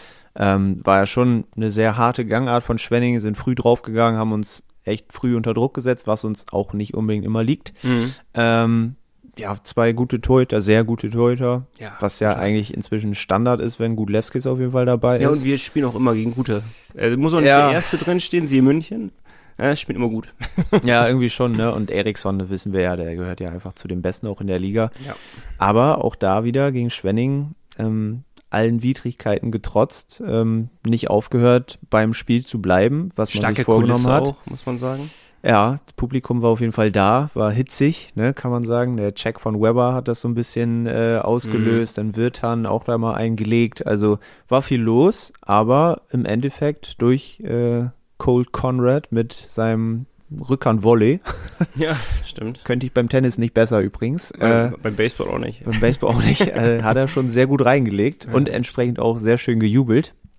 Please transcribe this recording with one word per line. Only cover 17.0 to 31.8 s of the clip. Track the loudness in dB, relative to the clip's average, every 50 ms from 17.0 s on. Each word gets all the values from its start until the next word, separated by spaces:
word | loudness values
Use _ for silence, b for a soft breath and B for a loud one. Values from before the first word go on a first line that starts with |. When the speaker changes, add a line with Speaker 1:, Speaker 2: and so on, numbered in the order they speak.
| -2 0 0
Speaker 2:
muss | 2 0 2 2
auch | 4
nicht | 4 6
Speaker 1:
Ja. | 6 6 6 4
Speaker 2:
der | 2
Erste | 0 -2 -2 -4 -2
drinstehen, | -2 0 -2 -2 -2 -2 -2 -2 0
siehe | 2 4 4
München. | 4 4 4 2 -2 -6 -10 -10 -10 -10 _ _ -20 b b b b b b -2
Ja, | -2 0 0
spielt | -2 -4 -6 -4 -2
immer | -2 -2
gut. | -2 -6 -10 -12 -16 -14 -12 -8 -4
<laughs> | -4 -2 2 2 2 4
Speaker 1:
Ja, | 4 4 4 4
irgendwie | 4 2 2 0 0
schon, | 0 0 -2 0
ne? | 0 0 0 0
Und | 0 -2 -4 -2
Eriksson, | -2 -2 -2 -2 -4 -4 -4 -4 -2 -2
das | -4 -4
wissen | -6 -6 -6 -4
wir | -2 0
ja, | 0 0 -2
der | -4 -6 -6 -6
gehört | -6 -6 -8 -8 -8
ja | -8 -10
einfach | -10 -10 -12 -14
zu | -16 -14 -10 -8
den | -6 -4
Besten | -4 -4 -6 -6 -8
auch | -8 -8 -6
in | -4
der | -4 -4 -2
Liga. | -2 -2 -2 -2 -2 -2 -4 -10 -14
Speaker 2:
Ja. | -14 -14 B B B B B B B B 0
Speaker 1:
Aber | 2 4 4 4 4 4 2 0 -2
auch | -4 -4
da | -2 0 0 0 0 0
wieder | 0 0 0 0 0
gegen | 0 -2 -4 -4
Schwenning, | -4 -4 -2 -2 0 0 0 0 -2 -2 -4 -8 -10 _ _ _ -8 -4
ähm, | -4 -2 -2 -2 -2 -4 -6 -8 -12 _ _ -20 _ -4
allen | -2 0 2 2 0 0
Widrigkeiten | 0 -2 -2 -2 -4 -8 -8 -6 -4 -2 -2 -2 -2 -4
getrotzt, | -6 -4 -6 -2 0 0 0 0 -2 -16 -18 -18 -16 -10 -6
ähm, | -2 0 0 0 0 0 -2 -4 -6 _ _ -2
nicht | -2 0 0 0 2
aufgehört, | 0 0 0 0 0 4 4 6 4 4 2 -2 -16 -18